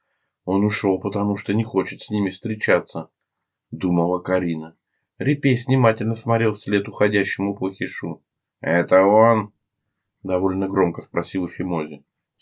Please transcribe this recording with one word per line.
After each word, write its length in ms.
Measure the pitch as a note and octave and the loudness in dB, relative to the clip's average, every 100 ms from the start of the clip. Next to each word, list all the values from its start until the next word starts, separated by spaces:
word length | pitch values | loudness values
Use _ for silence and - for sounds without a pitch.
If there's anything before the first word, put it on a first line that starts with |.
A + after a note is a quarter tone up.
| _ _ _ _ F2+ | _ _ _ _ -2
Он 180 | G2 | 2
ушёл, 360 | G#2 G#2 G2+ F#2 | 2 2 0 0
потому 360 | G2+ G2+ G#2 G2 | -2 -2 -2 -2
что 180 | - | -2
не 100 | G#2+ | -2
хочет 380 | A2 F#2+ F2+ - | 0 -2 -2 -6
с 80 | - | -6
ними 200 | G#2+ F#2+ | -2 -2
встречаться», 800 | - G#2+ G#2+ - F2 - E2 D#2+ _ _ _ _ _ _ | -4 -8 -2 2 0 0 -10 -12 _ _ _ _ _ _
думала 480 | E2+ F2+ F2 E2+ F2+ | -4 0 2 2 -2
Карина. 580 | F#2 F#2 F2 D#2+ D#2+ - _ _ _ - | -2 -2 -2 -6 -10 -18 _ _ _ -6
Репейс 500 | C3 D3 C#3 B2+ - | -4 0 0 0 2
внимательно 480 | C3 A#2 A2 A2 A2 | 4 4 2 -2 -4
смотрел 380 | A2+ A#2 A2+ | 0 2 0
вслед 340 | G#2 - G2+ G2+ | -2 0 0 0
уходящему 680 | - G#2 G2+ G2 - G2+ G2 | 0 2 2 0 -2 -4 -2
плохишу. 680 | F#2+ - F#2 - E2+ D#2+ _ _ _ _ | -6 -6 -8 -8 -10 -10 _ _ _ _
«Это 420 | - E2+ - F#2 G2 | 0 0 4 4 6
он?» — 480 | G#2+ A#2 A2 G#2+ _ _ _ _ _ _ _ | 6 6 4 -2 _ _ _ _ _ _ _
довольно 440 | F#2+ F#2 F#2+ F#2+ F#2+ | -4 0 0 0 0
громко 340 | F#2+ F2 - | 2 0 -2
спросил 460 | - F2 E2+ F#2+ F2 | -6 -6 -4 -4 -6
Эфимози. 560 | - F#2 E2+ D#2 D2 _ _ _ _ | -6 -4 -4 -6 -12 _ _ _ _